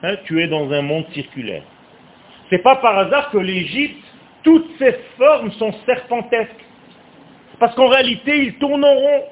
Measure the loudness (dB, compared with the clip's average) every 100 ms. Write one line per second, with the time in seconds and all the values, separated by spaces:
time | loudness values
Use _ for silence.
0 | -6 -8 -4 -2 -2 -2 -2 -4 -2 -4
1 | -6 -12 -12 -12 -10 -12 -14 _ _ _
2 | _ _ _ -20 -4 2 4 4 2 2
3 | 0 0 -2 -4 -4 -6 -6 -6 -6 -8
4 | -20 -20 _ _ 4 4 2 0 0 0
5 | -10 0 2 2 0 -6 -8 -6 -4 -4
6 | -2 -8 -2 -4 -4 -10 -20 _ _ _
7 | _ _ -20 -20 _ -2 -2 2 2 4
8 | 0 -4 -2 -2 -2 -4 -4 0 2 4
9 | 2 -2 -4